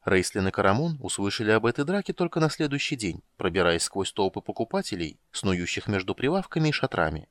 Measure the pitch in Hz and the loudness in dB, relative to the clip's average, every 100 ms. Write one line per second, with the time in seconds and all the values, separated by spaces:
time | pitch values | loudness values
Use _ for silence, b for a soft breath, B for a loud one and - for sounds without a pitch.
0 | - 95 90 107 95 - 98 104 170 151 | 2 2 2 0 0 2 2 4 0 -4
1 | 92 - 101 - 107 110 113 - 151 196 | -6 -4 -4 -2 2 4 4 0 -2 -2
2 | - - 175 - 156 - 151 139 - 135 | -4 -2 -2 2 0 0 -2 -2 -2 -2
3 | 104 78 _ _ 92 87 87 85 - 98 | -4 -6 _ _ 0 4 4 4 0 -4
4 | 95 - 95 101 - - 113 196 - 92 | -4 0 0 0 -8 -6 -2 -2 -4 -6
5 | 82 - _ - 101 90 87 - - 98 | -6 -8 _ -4 -2 0 -2 -4 -2 -2
6 | 92 - 131 190 185 170 156 143 - 92 | -2 -2 0 0 -2 0 0 0 -2 0
7 | 80 78 - | 0 -2 -12